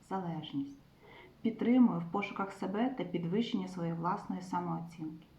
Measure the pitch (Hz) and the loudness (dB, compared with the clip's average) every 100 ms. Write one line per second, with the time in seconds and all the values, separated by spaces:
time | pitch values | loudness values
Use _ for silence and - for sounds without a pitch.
0 | - 190 170 160 151 143 139 - - - | -6 -4 -4 -4 -4 -4 -6 -8 -20 -20
1 | - - - - 226 - 208 254 233 170 | -20 -20 -20 -4 -2 0 4 8 8 6
2 | 170 202 202 - 196 - 190 196 254 269 | 0 -2 -2 -2 -4 -4 -4 0 0 0
3 | 175 175 170 202 233 208 185 180 170 165 | -2 -2 0 2 2 0 -2 -2 -2 0
4 | 170 202 - 185 180 180 175 165 170 - | 0 0 -2 -6 -2 -2 0 -4 -6 -8
5 | 156 156 - | -10 -10 -18